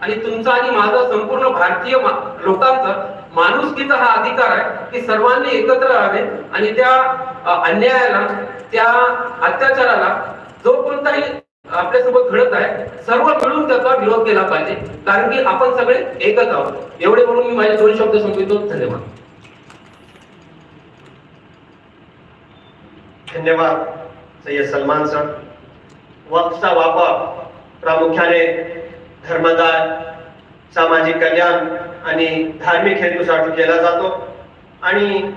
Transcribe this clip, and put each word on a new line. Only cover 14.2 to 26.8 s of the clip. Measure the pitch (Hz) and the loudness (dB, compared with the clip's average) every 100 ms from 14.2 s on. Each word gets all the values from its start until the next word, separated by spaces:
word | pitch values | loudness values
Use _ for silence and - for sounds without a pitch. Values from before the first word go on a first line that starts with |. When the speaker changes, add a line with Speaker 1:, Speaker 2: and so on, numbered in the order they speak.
| 220 | 2
Speaker 1:
केला | 190 | 2
पाहिजे, | 190 160 156 - - - - | 2 -2 -4 -6 -10 -8 0
कारण | 196 - | 2 2
की | 262 | 0
आपण | 220 - 254 - | 0 2 2 2
सगळे | - - - - | 2 2 0 -2
एकच | 208 226 - | 0 2 2
आहोत. | - - - - - | 0 -4 -6 -12 -2
एवढे | 185 233 240 | 2 4 4
बोलून | 240 247 | 2 0
मी | 226 | 0
माझे | 214 214 | 2 4
दोन | 214 220 | 4 4
शब्द | 214 214 | 2 2
संपवितो. | 208 190 190 202 208 | 0 -2 0 -2 -2
धन्यवाद. | - 123 - - - - - - - - - - - - - - - - 160 - - - - - - - - - - - - _ _ - - - - - - - - - - - - - | -4 -4 -6 -12 -18 -20 -20 -20 -20 -20 -20 -20 -20 -20 -20 -20 -20 -20 -20 -20 -20 -20 -20 -20 -20 -20 -20 -20 -20 -20 -20 _ _ -20 -20 -20 -20 -20 -20 -20 -20 -20 -20 -20 -20 -14
Speaker 2:
धन्यवाद | 165 160 165 160 160 - - - - - - - | -4 0 2 2 -2 -6 -10 -16 -20 -20 -18 -6
सय्यद | 143 139 | -4 -2
सलमान | 143 139 151 | -2 -2 -2
सर. | 151 147 151 - - - - - - - - - - | -2 -2 -4 -8 -16 -20 -20 -20 -20 -20 -20 -20 -4
वक्फचा | 165 170 - 196 | -2 -2 -2 0
वापर | - | 2